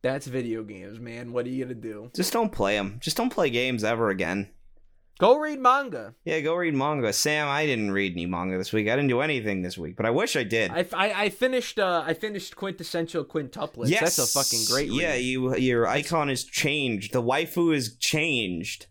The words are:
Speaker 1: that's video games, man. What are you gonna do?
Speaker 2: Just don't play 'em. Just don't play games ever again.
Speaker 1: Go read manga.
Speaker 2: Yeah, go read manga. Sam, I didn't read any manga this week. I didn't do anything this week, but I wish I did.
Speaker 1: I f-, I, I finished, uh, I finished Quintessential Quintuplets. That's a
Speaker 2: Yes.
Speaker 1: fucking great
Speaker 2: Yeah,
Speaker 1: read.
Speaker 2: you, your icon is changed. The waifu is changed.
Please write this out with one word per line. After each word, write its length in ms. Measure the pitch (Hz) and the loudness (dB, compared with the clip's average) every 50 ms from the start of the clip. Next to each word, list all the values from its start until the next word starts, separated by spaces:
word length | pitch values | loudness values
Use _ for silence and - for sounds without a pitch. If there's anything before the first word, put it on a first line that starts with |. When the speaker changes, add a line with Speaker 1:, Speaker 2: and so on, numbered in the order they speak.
| - | -2
Speaker 1:
that's 240 | 127 131 139 - | -2 -2 -2 -6
video 360 | 135 127 131 120 117 110 110 110 | -4 -4 -4 -2 -2 -4 -4 -6
games, 360 | 104 107 95 92 95 107 113 | -10 -12 -14 -14 -14 -14 -14
man. 320 | 120 117 117 117 123 120 | -14 -12 -12 -12 -12 -4
What 140 | 120 123 120 | -2 -2 -2
are 40 | 127 | -2
you 140 | 131 131 127 | -4 -4 -4
gonna 100 | 127 123 | -6 -8
do? 360 | 113 110 113 107 104 107 127 _ | -10 -10 -10 -10 -10 -12 -12 _
Speaker 2:
Just 180 | - 180 - - | -4 -2 0 2
don't 180 | 226 226 220 | 2 0 0
play 260 | - - 101 98 104 | 2 2 2 2 2
'em. 200 | 104 98 95 98 123 | 2 0 -2 -6 -6
Just 180 | - - 151 | -4 -4 -2
don't 120 | - 226 254 | 0 0 0
play 180 | - - 180 143 | 2 2 2 2
games 340 | 117 120 123 131 127 113 107 | 4 2 2 2 0 0 2
ever 260 | 107 117 113 117 107 | 0 2 2 2 2
again. 400 | 98 92 90 82 90 101 98 - - - - - - - - - - _ _ _ _ - | 2 2 0 0 0 -2 -2 -4 -10 -20 -20 -20 -20 -20 -20 -20 -20 _ _ _ _ 4
Speaker 1:
Go 180 | 180 208 254 302 | 6 8 8 6
read 200 | 302 302 294 269 | 4 -2 -4 2
manga. 560 | 254 254 254 277 285 247 175 123 110 104 117 _ _ | 4 4 4 4 2 -2 -6 -8 -10 -12 -16 _ _
Speaker 2:
Yeah, 140 | 165 160 160 | -2 -2 0
go 140 | 143 151 165 | 0 0 0
read 180 | 180 180 165 147 | 2 0 0 2
manga. 400 | 135 135 147 151 143 120 107 98 | 2 2 2 2 2 2 2 2
Sam, 340 | - - 151 151 151 151 | 2 2 2 2 2 0
I 180 | 143 139 147 156 | 0 2 2 2
didn't 260 | 151 131 113 107 101 | 2 2 2 0 0
read 220 | 95 98 98 95 87 | 0 0 0 0 -2
any 120 | 87 85 | -2 -2
manga 320 | 87 92 85 90 92 92 | -2 -2 -2 -2 -2 -2
this 160 | 92 92 - - | -2 -2 0 0
week. 140 | 110 104 104 | 0 2 2
I 60 | 117 | 2
didn't 140 | 135 143 139 | 2 2 2
do 120 | 123 120 | 2 2
anything 400 | 143 156 151 127 107 107 101 95 | 2 0 -2 -2 -2 -2 -2 -2
this 160 | 90 90 90 | -4 -4 -6
week, 180 | 90 82 76 92 | -8 -10 -10 -4
but 100 | - 98 | -2 0
I 40 | 110 | 2
wish 260 | 120 151 220 233 - | 2 2 2 0 0
I 80 | 151 120 | -2 -2
did. 280 | 98 110 113 107 95 | 0 2 2 2 2
Speaker 1:
I 80 | - 170 | 0 -2
f-, 140 | 180 180 - | -2 -2 0
I, 300 | 175 190 214 202 190 208 | 0 0 0 0 0 -2
I 40 | 202 | -2
finished, 480 | 196 - 247 254 254 254 240 - - - | 0 0 0 0 0 0 -2 -2 -2 0
uh, 240 | 202 185 175 170 - | 0 2 0 0 0
I 100 | 156 165 | -2 -4
finished 400 | 165 - 214 208 196 - - - | -4 -4 -8 -8 -8 -10 -10 -12
Quintessential 680 | - 196 196 185 - 165 - - 170 165 165 - 170 143 | -8 -8 -8 -8 -8 -10 -6 -4 -4 -4 -2 -4 -6 -6
Quintuplets. 680 | - - 165 147 131 - - 147 - - 120 120 127 175 | -2 -4 -6 -6 -4 -8 -8 -8 -8 -6 -4 0 0 2
That's 200 | 220 240 202 - | 2 2 2 2
a 40 | - 131 | 2 0
Speaker 2:
Yes. 100 | 117 - | 2 2
Speaker 1:
fucking 320 | 139 135 - - 117 110 107 | 0 0 0 0 0 0 0
great 200 | 120 135 147 - | 0 0 0 0
Speaker 2:
Yeah, 200 | 107 139 170 165 143 | 0 0 0 0 0
Speaker 1:
read. 60 | 127 127 | 0 0
Speaker 2:
you, 320 | 127 127 131 127 127 131 | 0 0 0 0 0 2
your 320 | 98 127 127 123 117 117 | 2 2 4 4 4 4
icon 420 | 92 117 143 147 151 170 165 147 139 | 2 2 0 0 0 0 0 0 0
is 140 | 135 120 - | -2 -4 -4
changed. 720 | - - - - 147 143 151 139 127 113 101 98 104 - | -6 -4 -2 0 0 0 0 0 0 -2 -2 -4 -2 -2
The 80 | 127 | 0
waifu 520 | 117 117 127 151 165 160 - 180 170 170 156 | 2 2 2 0 0 -2 0 2 4 4 4
is 200 | 143 123 110 - | 2 0 -2 -6
changed. 880 | - - - - 156 151 170 143 123 110 92 90 82 87 - - - - - | -4 -2 0 0 2 2 2 0 0 0 0 -2 -4 -4 -6 -8 -10 -12 -20